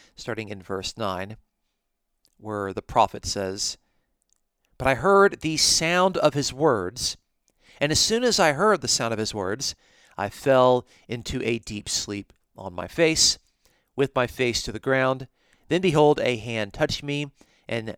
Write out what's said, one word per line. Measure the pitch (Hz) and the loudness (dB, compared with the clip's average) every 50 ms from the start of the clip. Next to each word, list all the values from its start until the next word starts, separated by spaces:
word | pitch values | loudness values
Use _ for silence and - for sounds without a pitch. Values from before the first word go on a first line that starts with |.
| - _ _ | -20 _ _
starting | - - - 113 104 110 101 | -14 -10 -8 -8 -8 -8 -10
in | 104 95 90 | -12 -14 -10
verse | - 98 95 92 - - | -8 -8 -6 -6 -8 -8
nine, | - 113 101 92 90 95 101 110 - _ _ _ _ _ _ _ _ _ _ _ _ _ _ _ _ _ _ _ _ | -6 -4 -4 -4 -4 -8 -10 -12 -18 _ _ _ _ _ _ _ _ _ _ _ _ _ _ _ _ _ _ _ _
where | - 107 107 104 98 98 95 | -12 -8 -6 -4 -4 -4 -6
the | 104 | -8
prophet | - - - 123 110 98 - 104 - | -10 -2 4 4 4 4 2 -6 -8
says, | - - 101 98 95 95 104 - - - - _ _ _ _ _ _ _ _ _ _ _ _ _ _ _ _ _ _ _ | -6 -4 -4 -4 -6 -4 -6 -6 -8 -8 -10 _ _ _ _ _ _ _ _ _ _ _ _ _ _ _ _ _ _ _
"But | _ 123 131 | _ 0 0
I | 135 | 0
heard | 120 127 190 202 196 196 196 - - | 2 2 4 6 6 6 6 4 0
the | - 160 160 | -4 -4 -2
sound | 147 - - - - 165 160 175 180 180 190 190 | 0 2 2 2 2 0 2 2 2 2 2 2
of | - - 151 - | 2 2 2 2
his | 143 131 - 123 | 2 -4 -4 -4
words, | 131 151 156 127 104 90 90 107 - - - - - _ _ _ _ _ _ _ _ _ _ - - | 0 2 2 2 2 0 -4 -6 -6 -6 -6 -6 -8 _ _ _ _ _ _ _ _ _ _ -8 -4
and | 139 147 156 | -2 0 2
as | - | 0
soon | - - 214 233 254 | 2 2 0 2 2
as | 240 202 - | 2 2 4
I | 180 160 143 | 2 2 2
heard | 135 190 214 208 160 | 2 2 2 2 2
the | - 117 | 0 -2
sound | - - 123 113 113 | 0 0 0 -2 -2
of | 104 | -2
his | 110 104 - | -4 -4 -4
words, | 107 95 92 104 127 139 - - - _ _ _ _ _ _ _ - | -4 -4 -4 -4 -4 -6 -8 -8 -10 _ _ _ _ _ _ _ -6
I | 98 101 | -6 -6
fell | - - - 143 135 127 127 127 127 123 120 _ _ _ _ | -6 -4 0 4 6 6 6 6 4 4 0 _ _ _ _
into | - 110 123 113 - - 127 117 | -10 -10 -10 -8 -8 -8 -4 -2
a | 113 120 117 | -2 -4 -4
deep | - - 110 104 98 - | -6 -10 -12 -10 -8 -6
sleep | - - - - 104 101 98 - _ _ _ _ _ | -6 -6 -4 -4 -8 -8 -8 -12 _ _ _ _ _
on | - 95 95 90 | -14 -14 -12 -10
my | 90 90 92 | -10 -10 -8
face, | - - 170 160 160 - - - - - _ _ _ _ _ _ _ _ _ _ _ | 0 2 2 2 4 2 2 2 0 -2 _ _ _ _ _ _ _ _ _ _ _
with | - 139 131 - | -2 -2 0 0
my | 135 123 | -2 -2
face | 120 - - 131 120 113 - - | -2 -2 -2 -2 0 0 -2 -6
to | - 104 | -6 -10
the | 110 | -8
ground. | - 135 131 131 131 131 135 131 131 - _ _ _ _ _ _ _ _ | -2 -2 0 2 2 0 -2 -4 -6 -16 _ _ _ _ _ _ _ _
Then | - 180 | -2 2
behold, | 190 180 147 156 151 147 151 - | 2 2 4 6 6 6 6 4
a | - 127 123 | 2 0 -2
hand | 113 104 123 117 113 107 101 - | -2 -4 -6 -4 -4 -4 -6 -2
touched | - 156 151 - - - | -2 -2 -2 -2 -6 -6
me | 143 143 143 147 143 - _ _ _ _ _ _ - | -6 -4 -4 -6 -8 -10 _ _ _ _ _ _ -8
and | - 117 110 110 - | -6 -6 -6 -8 -12